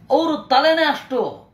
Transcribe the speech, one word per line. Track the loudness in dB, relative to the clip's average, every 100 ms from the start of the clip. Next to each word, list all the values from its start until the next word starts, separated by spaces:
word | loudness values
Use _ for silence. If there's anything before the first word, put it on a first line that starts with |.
| -2
ಅವರು | 0 0 -4
ತಲೆನೇ | 0 2 2 2 0
ಅಷ್ಟು. | -2 -6 -6 -6 -8 -20